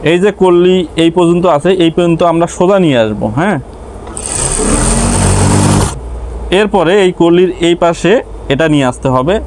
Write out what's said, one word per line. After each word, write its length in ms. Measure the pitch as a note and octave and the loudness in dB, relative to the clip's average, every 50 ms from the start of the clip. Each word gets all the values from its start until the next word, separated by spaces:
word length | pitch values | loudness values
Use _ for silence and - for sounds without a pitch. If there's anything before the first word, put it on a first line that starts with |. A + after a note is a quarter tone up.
| - D3+ | 0 0
এই 80 | E3 F3+ F#3 | 0 2 2
যে 60 | G#3 G3 - | 0 0 2
কল্লি 360 | F#3 F#3 F3 F3 F3 F3+ F#3 F#3 E3+ D3+ - E3 | 2 4 4 4 4 4 2 2 0 -2 -2 0
এই 80 | E3 E3+ E3 | 0 2 2
পর্যন্ত 280 | F3+ F3 E3+ F3 F3 F3 F3+ D#3 | 2 2 2 2 2 2 0 0
আছে, 140 | D3 - F3 F#3+ F3+ E3 | 2 2 0 0 2 0
এই 60 | E3 D#3+ | 0 2
পর্যন্ত 260 | F#3 F3 E3+ E3 D#3+ F3+ E3+ | 0 0 0 2 2 2 0
আমরা 140 | E3 E3 E3+ E3+ - | 2 0 0 -2 0
সোজা 220 | - F3+ F3 G3+ G3 F3+ | 0 0 2 2 2 2
নিয়ে 140 | D#3 C3+ A#2+ A2 | 2 2 2 0
আসবো, 220 | A2 G#2+ G#2 B2 A2+ A2 B2+ | 0 -2 -4 -4 -4 -2 -2
হ্যাঁ। 180 | E3+ G#3+ F#3+ C#3 B2 - - - - - - - - - - - - - - - - - - - - - - - - - - - - - - - G1+ - F#2+ G2 - - - G1+ G1+ G1+ G1+ G2 - - - - - - - - - - - - - - E3+ F#3+ | -2 -2 -2 -4 -6 -10 -18 -18 -18 -18 -16 -16 -16 -14 -14 -12 -10 -8 -6 -6 -4 -4 -2 -2 -2 -2 0 0 0 0 0 0 0 0 0 0 0 0 2 2 2 0 2 2 2 2 2 2 0 -2 -6 -10 -12 -12 -12 -12 -12 -12 -12 -12 -6 -2 0 0
এরপরে 320 | G#3+ G#3 - G3 E3 D#3 F#3+ G#3 F#3+ | 0 2 0 0 2 2 2 2 2
এই 80 | F3+ F3+ - | 2 2 2
কল্লির 300 | E3 E3+ E3+ F3+ F#3 F3+ - - E3+ E3+ | 2 4 4 4 2 2 0 -2 0 0
এই 60 | F3 E3+ | 2 2
পাশে 300 | F3 E3+ E3+ - - E3+ G#3 C4 - - - - - - | 0 0 0 0 0 2 2 2 0 -4 -14 -16 -6 -4
এটা 140 | C#3 B2+ D#3+ D#3+ D3+ | -2 0 0 2 2
নিয়ে 120 | C#3+ C3+ B2+ | 2 0 0
আসতে 180 | B2 - - C3+ B2+ | -2 -2 -4 -2 0
হবে 200 | B2+ B2+ D#3+ G3 A3 - | 0 0 0 -2 -4 -4